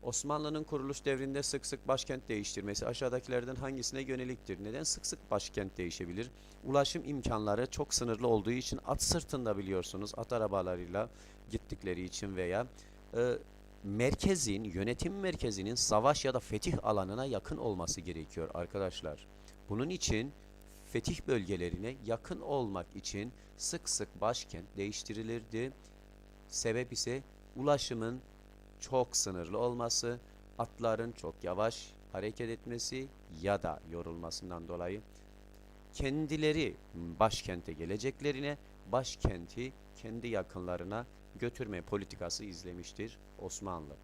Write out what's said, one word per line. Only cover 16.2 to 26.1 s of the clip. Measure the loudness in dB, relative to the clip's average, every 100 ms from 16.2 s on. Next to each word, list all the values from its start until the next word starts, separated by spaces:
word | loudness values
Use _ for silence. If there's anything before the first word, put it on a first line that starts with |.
| 4
ya |
da | 0
fetih | 0 -2 2 2 4
alanına | 4 4 0 0
yakın | -2 -2 -2
olması | 0 0 0 -2
gerekiyor | -4 -6 -6 -4 -2
arkadaşlar. | -2 -2 0 -2 -2 -6 -6 -10 -18 -18 -16 -2
Bunun | 0 2
için | 2 4 4 2 -4 -16 -18 -18 -18 -2
fetih | 0 2 0 4
bölgelerine | 4 4 2 2 0 -2 -4 0
yakın | 0 0 -6
olmak | 0 2 2 0 -4 -6
için | -4 -4 -4 -8 -18 -6
sık | -2 -2 0
sık | 0 0 2
başkent | 2 2 -2 -8 -8 -2
değiştirilirdi. | -2 -2 -4 -4 -2 -2 -2 -2 -2 -4 -18 -20 -18